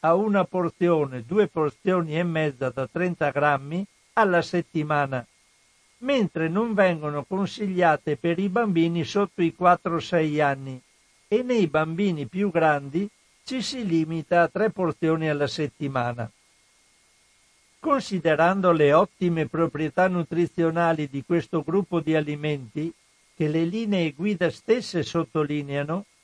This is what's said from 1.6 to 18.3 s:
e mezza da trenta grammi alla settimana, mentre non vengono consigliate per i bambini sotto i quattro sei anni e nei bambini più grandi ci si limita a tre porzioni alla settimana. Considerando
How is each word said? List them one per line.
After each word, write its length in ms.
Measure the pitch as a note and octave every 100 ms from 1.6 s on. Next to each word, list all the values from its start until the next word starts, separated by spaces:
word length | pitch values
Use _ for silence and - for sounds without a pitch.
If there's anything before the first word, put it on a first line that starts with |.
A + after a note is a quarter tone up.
| D3+ - - F#3 E3 D#3
e 40 |
mezza 480 | F3 D#3+ D#3 B2 C3
da 160 | B2 C3
trenta 440 | D#3+ F3+ F3 D3
grammi 540 | C#3+ D3 C#3 C#3 E3+ G3+ _ _
alla 300 | - G#3 F3
settimana, 840 | - F3+ E3+ E3 D3+ D3+ C#3 C3 A#2 _ _ _ _ _ _ -
mentre 500 | B3+ C#4 F#3+ - D#3+
non 240 | F3+ A#3
vengono 500 | G#3 F#3+ E3 D3+ D3
consigliate 920 | C3+ F#3+ G3 - G#3 F3+ E3+ D3+ - D3
per 220 | E3+ E3+
i 100 | G3
bambini 540 | F#3 A3+ E3+ E3 E3+
sotto 380 | D#3 G3+ G3+ -
i 120 | E3+
quattro 440 | - F3+ F3 F#3 E3
sei 420 | - F3 D#3 D3
anni 400 | C#3+ C3+ C3+ B2+ _ _ _ _ -
e 100 | G#3+
nei 240 | B3 A#3+ F3
bambini 600 | D#3 D#3+ E3 G3+ D#3+ C3+
più 240 | F3+ G3+
grandi 580 | E3+ D#3+ D3 C#3 D3+ G3+ _ _ _
ci 160 | - C4
si 240 | - C4+ G#3
limita 560 | E3 D#3+ E3 D3+ F3
a 60 | E3
tre 220 | - G#3+
porzioni 580 | - F3 D3 D#3+ D#3+ D#3+
alla 180 | D3 C#3+
settimana. 840 | - D3+ - C#3+ C3+ A#2+ A#2+ A2+ _ _ _ _ _ _ _ _ _ _ _ _ _ _ _
Considerando 920 | D#4 C#4 - F#3+ D#3+